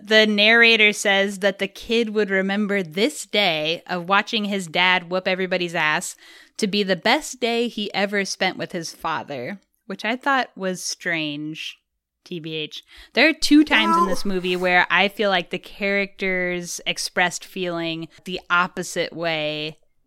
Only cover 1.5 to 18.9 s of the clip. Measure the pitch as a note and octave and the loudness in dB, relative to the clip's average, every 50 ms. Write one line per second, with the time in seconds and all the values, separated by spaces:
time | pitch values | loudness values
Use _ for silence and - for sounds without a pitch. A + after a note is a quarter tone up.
1.5 | G3 - G3 F#3+ - - - - A3+ A#3 A#3+ G#3+ G#3 G#3+ G#3 F#3+ G3 F#3+ F#3+ G3 | 0 0 -4 -6 -6 -10 -6 -2 0 0 0 0 0 -2 0 2 2 0 0 0
2.5 | G3 G#3 G#3+ F#3+ G3+ G3+ F3+ D#3+ D3+ F#3 A3 D4 D4 - - - - G#3 G3+ F3+ | 0 -2 -2 0 0 -2 -2 -4 -2 0 0 0 -2 -4 -10 -2 0 2 2 2
3.5 | D#3+ D#3 D3+ D#3+ E3+ - - - F3+ F3 E3+ F3 G3 G3+ G#3+ - A#3 A3 G#3 G3 | 2 0 0 -2 -4 -4 -4 -6 -6 -6 0 2 2 2 2 2 -2 -4 -2 -2
4.5 | G#3 G3 F#3 D#3+ D3 F3 F3+ F#3 F#3 F#3 F3 E3+ F3+ F#3 F#3 F#3+ F#3 F3+ F#3+ F3+ | -4 -4 -6 -2 0 2 4 4 4 2 0 -2 -4 -2 0 -2 -2 -2 -2 -2
5.5 | F#3 F3+ F3 E3+ E3 E3+ D#3 D#3 D3+ F3 - - - _ - - - - - _ | -2 -2 -2 -2 -2 0 0 0 0 0 -4 -6 -14 _ -20 -20 -20 -20 -20 _
6.5 | _ - A3 G3 F#3 G#3 G3+ F#3 F#3 E3 - G#3+ B3+ D#4 - - - - A#3+ A#3 | _ -4 -2 0 0 0 0 0 -2 0 2 2 2 2 0 -6 -8 -4 -4 -2
7.5 | A#3 A#3 A#3+ A#3 - A3 G#3 - - F#3+ G3+ G3 G#3 G3+ F#3+ - - - F#3+ F#3 | 0 0 -2 -4 -4 -6 -8 -6 -4 -4 -4 -2 -2 -4 -4 -4 -4 -2 -2 -4
8.5 | - - D#3+ - - F3 E3 - - - - E3 D#3 B2+ G#2 - C#3+ B2+ A#2+ D#3 | -2 -4 -8 -8 -8 -8 -10 -10 -14 -8 -6 -6 -6 -6 -6 -8 -10 -10 -10 -10
9.5 | G#3 F#3+ _ _ _ _ _ - F#3+ - - G#3+ A#3+ B3 - C#4+ C4+ C4 - - | -12 -14 _ _ _ _ _ -14 -12 -8 -6 -6 -6 -4 -2 -2 0 0 -2 -4
10.5 | - - F#3+ F#3 F#3 F3+ - - - - - F#3 E3+ D#3+ D#3 D3+ D3 D3 D3+ D#3 | -8 -8 -6 -6 -6 -6 -6 -10 -10 -8 -6 -4 -4 -4 -4 -6 -6 -8 -8 -10
11.5 | D#3 - - - - _ _ _ _ _ _ _ _ _ _ - F#3 E3 D#3 D#3+ | -10 -10 -12 -14 -16 _ _ _ _ _ _ _ _ _ _ -12 -12 -10 -10 -8
12.5 | D#3+ D#3 D3+ D3+ - - _ _ - - - _ - A3 C#4 D#4+ D#4 - - - | -8 -8 -8 -10 -12 -16 _ _ -20 -20 -16 _ 0 2 2 2 2 0 2 6
13.5 | D4 D4+ D#4 D4+ C#4+ A3 A3 G#3+ E4 E4+ E4+ G3 - - - G3 F#3 F3+ F3 F3+ | 6 6 6 6 4 2 4 4 2 2 2 2 0 0 0 -2 -2 -2 -2 -2
14.5 | F3+ F3+ F#3 F3+ F3+ F3+ E3 - E3+ F3+ F#3+ G3+ G3 - G#3 G3+ F#3+ F3+ F3 - | -2 0 0 2 4 4 4 4 2 2 2 2 0 -2 0 0 0 0 -2 -4
15.5 | - F#3 - - - - G#3 G3 G3+ G3+ G3 G3 - - G3+ F#3+ F#3 F#3 F3+ F3+ | -8 -10 -10 -12 -10 -6 -4 -2 0 -2 -2 -4 -6 -6 -4 -2 -2 -2 -2 -2
16.5 | F3+ F3 F3 F3 - - - - E3+ - - - - G3 F3+ F3 - - - - | -4 -6 -6 -8 -10 -10 -8 -8 -6 -6 -6 -4 0 0 0 0 -2 -6 -14 -12
17.5 | - F#3+ F3+ F3 E3+ E3+ E3 E3 E3 E3 E3 - _ - - F#3 F#3 - - - | -8 -6 -6 -6 -4 -6 -6 -6 -6 -8 -10 -12 _ -18 -14 -10 -10 -10 -4 0
18.5 | F3 F3 F#3 F3+ - F#3+ F3 - | 0 0 0 0 -4 -8 -10 -8